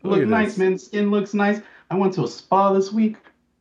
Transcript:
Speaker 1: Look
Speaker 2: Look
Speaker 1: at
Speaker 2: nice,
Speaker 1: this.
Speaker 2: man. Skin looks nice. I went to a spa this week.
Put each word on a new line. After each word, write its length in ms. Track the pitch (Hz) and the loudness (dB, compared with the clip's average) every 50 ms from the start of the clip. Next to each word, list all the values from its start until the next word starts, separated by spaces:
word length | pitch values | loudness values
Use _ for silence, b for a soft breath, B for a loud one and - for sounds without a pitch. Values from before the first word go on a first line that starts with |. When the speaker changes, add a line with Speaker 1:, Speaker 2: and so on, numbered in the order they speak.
| - | -4
Speaker 1:
Look 80 | 190 196 | -2 0
Speaker 2:
Look 60 | 160 139 | 2 2
Speaker 1:
at 40 | 110 | 2
Speaker 2:
nice, 220 | 220 220 214 196 | 2 0 0 -2
Speaker 1:
this. 80 | - 190 | 0 0
Speaker 2:
man. 200 | 185 185 185 185 | 0 0 0 -2
Skin 320 | - - - 208 208 202 | -6 -8 -4 -2 0 0
looks 240 | 208 208 196 202 - | 0 0 -2 -2 -2
nice. 280 | 202 202 202 214 214 B B B B B B | 0 0 0 0 -2 B B B B B B
I 60 | 165 | -2
went 180 | 190 202 190 - | 0 0 0 0
to 100 | 170 120 | -2 -4
a 20 | 113 | -4
spa 460 | - - - - 185 196 196 196 190 | -6 -12 -6 -2 0 2 2 2 2
this 180 | 196 190 196 | 2 0 0
week. 240 | 208 226 220 214 220 - _ - _ _ _ _ _ _ | 0 0 0 0 -2 -6 _ -20 _ _ _ _ _ _